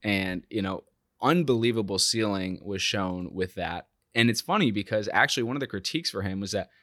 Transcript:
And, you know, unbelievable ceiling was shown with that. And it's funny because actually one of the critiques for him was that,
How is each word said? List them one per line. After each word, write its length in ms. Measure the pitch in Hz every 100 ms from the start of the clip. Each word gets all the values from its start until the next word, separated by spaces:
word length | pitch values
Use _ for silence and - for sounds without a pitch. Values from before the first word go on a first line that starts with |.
And, 440 | 107 98 95 92 -
you 100 | 107
know, 240 | 95 95 - _ _ -
unbelievable 760 | 123 170 147 120 117 113 98 95
ceiling 640 | - 113 110 98 92 92
was 200 | 98 98
shown 500 | - 104 92 90 90
with 220 | 90 90
that. 340 | - 82 82 - _ _
And 140 | 117 117
it's 140 | 110
funny 280 | - 202 151
because 380 | 104 98 110 104
actually 340 | 101 139 -
one 120 | 113 139
of 40 |
the 60 | 135
critiques 440 | 101 92 160 170
for 100 | 98
him 200 | 98 95
was 120 | 98
that, 160 | 101 87 _